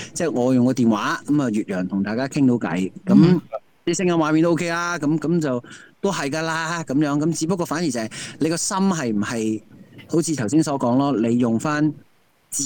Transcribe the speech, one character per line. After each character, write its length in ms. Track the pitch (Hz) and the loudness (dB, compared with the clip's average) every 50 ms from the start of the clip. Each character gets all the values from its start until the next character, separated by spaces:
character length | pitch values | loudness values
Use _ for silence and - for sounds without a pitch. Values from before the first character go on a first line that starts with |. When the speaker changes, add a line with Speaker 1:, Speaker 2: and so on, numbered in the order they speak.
| - - - | -12 -10 -6
Speaker 1:
即 120 | - 180 | -4 -4
係 60 | 160 120 | -2 0
我 200 | 127 120 127 131 | 0 2 2 4
用 140 | 127 120 | 4 4
個 60 | 127 131 | 2 2
電 180 | 127 123 113 | 2 2 2
話， 300 | 110 101 104 139 165 - - - | 2 2 0 -2 -4 -4 -2 0
噉 140 | 147 147 139 | 0 0 2
啊， 80 | 123 | 0
越 120 | 104 107 95 - | -2 -2 -4 -4
洋 180 | 101 92 92 | -4 -4 -4
同 160 | 92 101 98 98 | -2 -2 -2 -2
大 140 | 104 107 | -2 -2
家 100 | 117 131 | -4 -4
傾 180 | 135 131 156 139 127 | -4 0 2 2 4
到 60 | 120 | 4
偈， 360 | 120 110 92 82 90 95 92 - - - | 2 0 -2 -4 -4 -4 -4 -6 -6 0
噉 80 | - - | 4 6
Speaker 2:
嗯 60 | - | 8
哼。 220 | 156 175 180 160 - - - - - _ _ _ _ | 8 8 6 2 0 -4 -10 -12 -12 _ _ _ _
Speaker 1:
啲 120 | - 175 | -4 -2
聲 100 | 165 190 | 0 0
音 80 | 180 175 | 2 2
畫 180 | 165 160 147 156 | 2 2 2 2
面 100 | 156 160 | 4 4
都 80 | 170 170 | 4 2
OK 160 | 147 175 170 | 0 0 -2
啦， 280 | 165 170 175 175 175 | -4 -4 -4 -4 -4
噉， 220 | 170 - 143 156 160 | -2 -2 0 0 0
噉 220 | - 147 175 175 | 0 0 0 0
就 240 | 156 147 127 120 - - - - - - _ _ | 0 0 -2 -4 -6 -8 -16 -20 -20 -20 _ _
都 120 | - 196 190 | -2 -2 -2
係 180 | 156 151 139 | -2 -4 -4
㗎 120 | 135 156 160 | -4 -4 -4
啦， 420 | 160 160 160 165 160 170 170 160 | -4 -4 -4 -4 -4 -4 -6 -4
噉 100 | - 131 139 | -2 0 0
樣， 200 | 156 147 139 147 | 2 2 2 0
噉 140 | 147 170 160 | 0 0 0
只 140 | - 160 160 | 0 -2 -2
不 80 | 196 | -2
過 100 | 185 170 | -2 -2
反 160 | - 143 156 180 | -2 -2 -2 -2
而 80 | 160 | -2
就 80 | 117 120 | -2 -4
係 100 | 110 113 - - - - - - | -6 -6 -8 -10 -14 -12 -6 -4
你 100 | 139 160 | -2 -2
個 80 | 165 | -2
心 200 | 160 - - 202 | -2 -4 -4 -2
係 360 | 190 190 196 185 160 143 120 110 | 0 0 0 0 0 -2 -2 -2
唔 80 | 101 | -2
係 400 | 104 107 127 117 110 110 107 107 - - - - - - - - - - | -2 -4 -4 -4 -2 -2 -4 -4 -8 -14 -20 -20 -20 -20 -20 -20 -10 -4
好 140 | - 160 160 | -2 -2 0
似 140 | 165 156 | 0 -2
頭 100 | 131 120 | -2 -2
先 160 | 104 127 160 160 | 0 2 2 2
所 160 | 156 143 139 | 2 0 -2
講 180 | 127 120 120 131 | 0 0 2 2
咯， 140 | 139 143 139 101 | 2 2 0 0
你 200 | 113 117 117 120 | 0 2 2 2
用 200 | 123 117 113 110 | 2 2 0 0
返 340 | - 156 147 147 151 156 143 - - _ _ _ _ _ _ _ _ _ | 0 -2 0 0 0 0 -2 -4 -10 _ _ _ _ _ _ _ _ _
自 140 | - - 139 | -8 -6 -6